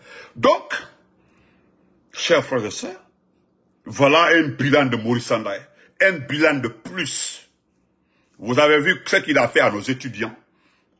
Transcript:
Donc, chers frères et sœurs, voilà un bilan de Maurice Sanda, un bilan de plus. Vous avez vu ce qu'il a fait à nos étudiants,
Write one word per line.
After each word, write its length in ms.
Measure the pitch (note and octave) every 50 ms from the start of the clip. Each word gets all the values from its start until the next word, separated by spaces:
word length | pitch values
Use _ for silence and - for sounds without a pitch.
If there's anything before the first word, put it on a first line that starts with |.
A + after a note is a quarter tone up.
| _ - - - - - -
Donc, 380 | - - C4+ E4+ - - - - - - - _ _ _ _ _ _ _ _ _ _ _ _ _ _ _ _ _ _ _ _ _ _ _ _
chers 320 | - - - - E3+ C#3+ B2+
frères 200 | - C#3 A#2+ G#2
et 60 | G2+
sœurs, 320 | - - - - F#3+ - _ _ _ _ _ _ _ _ _ _ _ _ _ _ _ _ -
voilà 420 | A2 A2 - C#3 C#3 D3+ E3 E3+ D3+ E3
un 120 | E3 D#3 C#3+
bilan 380 | - - C3 C#3 C3 D3 C#3
de 100 | B2+ A#2+
Maurice 300 | A2 G#2+ A#2 A#2+ A#2+ -
Sanda, 280 | - A#2+ A2 G#2 G2+ G2 F#2+ - _ _ _ _ _ _ -
un 120 | F#3+ F#3+
bilan 420 | F#3 D3+ B2 B2 C#3 D3+ D#3+ D#3 D3
de 140 | C3+ A#2+ A2
plus. 800 | - - - - F3+ F#3 D#3+ - - - - - - - - _ _ _ _ _ _ _ _ _ _ _ _ _ _ _ _ _ _ -
Vous 200 | G2 A#2 B2 C3+
avez 200 | D3+ D3 D3+ D3+
vu 220 | D3 F#3 F3+ - -
ce 100 | - F#3+
qu'il 220 | F#3+ - D3+ C#3+ C#3
a 100 | A#2+ A2+
fait 120 | - D3+
à 100 | C3 A#2
nos 100 | G#2 G#2
étudiants, 560 | G#2 C3+ C3 C3 - B2+ G2+ G2+ E3+ - - - _ _ _ _ _ _ _ _ _ _ _